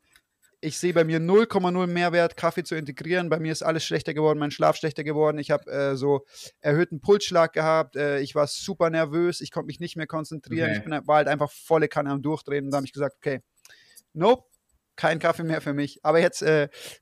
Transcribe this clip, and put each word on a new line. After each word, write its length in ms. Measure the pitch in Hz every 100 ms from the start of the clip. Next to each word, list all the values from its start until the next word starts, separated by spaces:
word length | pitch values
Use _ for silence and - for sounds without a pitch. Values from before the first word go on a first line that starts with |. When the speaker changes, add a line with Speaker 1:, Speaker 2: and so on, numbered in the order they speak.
| _ _ _ _ _ _
Speaker 1:
ich 200 | 156 -
sehe 120 | 175
bei 120 | 175
mir 160 | 160 160
null 260 | 165 202 233
Komma 240 | 202 180
null 160 | 180 180
Mehrwert, 500 | 175 175 170 170 -
Kaffee 280 | 170 175
zu 100 | 160
integrieren. 560 | 160 147 139 160 180 175
Bei 100 | 160
mir 120 | 160
ist 100 | 151
alles 240 | - 160 -
schlechter 300 | 165 - 147
geworden, 240 | 156 151
mein 100 | 147
Schlaf 260 | - 156 151
schlechter 280 | 160 156
geworden. 340 | 147 151 151 151
Ich 140 | 143
hab, 160 | 147 -
äh, 280 | 143 139 135
so 300 | 143 139 - - - _
erhöhten 380 | 151 147 175 156
Pulsschlag 540 | - 202 - 175 165
gehabt, 420 | 156 156 160 156 131
äh, 260 | 147 143
ich 120 | 143
war 140 | 151 147
super 420 | - - 185 170
nervös, 520 | 165 156 160 175 165
ich 100 | 151
konnte 160 | 170 151
mich 120 | -
nicht 180 | 170 165
mehr 100 | 156
konzentrieren. 640 | 160 151 160 - 160 160
Speaker 2:
Okay. 0 |
Speaker 1:
Ich 100 | 156
bin, 100 | 160 151 -
war 120 | 151
halt 100 | 143
einfach 240 | 147 147
volle 360 | - - 160 151
Kanne 220 | 147 143
am 140 | 139
Durchdrehen 420 | 143 156 - 143 139
und 60 |
da 60 | 139
hab 80 | 135
ich 60 |
gesagt, 260 | 139 139 -
„Okay, 240 | 147 127 - _ - - _ _ _
nope, 320 | 156 190 254 _ _ _ _ _ -
kein 240 | 160 160
Kaffee 240 | 165 165
mehr 180 | 165 156
für 120 | 151
mich.“ 260 | 143 143 -
Aber 160 | 151 165
jetzt, 220 | 175 -
äh, 280 | - 156 143 - - -